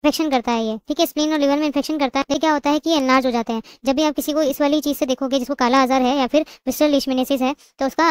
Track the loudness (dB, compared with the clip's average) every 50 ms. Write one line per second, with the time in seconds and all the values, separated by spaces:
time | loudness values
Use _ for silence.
0 | 0 0 0 0 -2 0 -2 -2 0 0 -2 -2 -2 -4 -6 -8 _ -8 -2 -2
1 | -2 -2 0 -2 -2 0 0 0 2 0 0 0 -2 -2 -2 -2 -4 -4 -2 -2
2 | -2 -2 -2 -4 -4 _ -2 0 0 0 0 0 0 0 0 0 0 0 0 0
3 | 2 2 2 2 2 2 -2 -2 -2 -2 -4 -6 -6 -10 -20 _ -4 -2 0 2
4 | 0 0 0 -2 -4 -2 0 0 0 0 0 0 0 0 0 0 0 -2 -2 -2
5 | -2 -4 -2 -4 -2 -2 -2 -2 -2 -4 -2 0 0 2 4 4 4 4 2 2
6 | 2 2 2 0 0 2 2 0 0 0 -10 -8 _ -6 0 0 2 2 2 0
7 | 0 0 -2 -2 0 0 0 0 0 -2 -2 _ -12 _ _ -6 -6 -4 0 2
8 | 2 2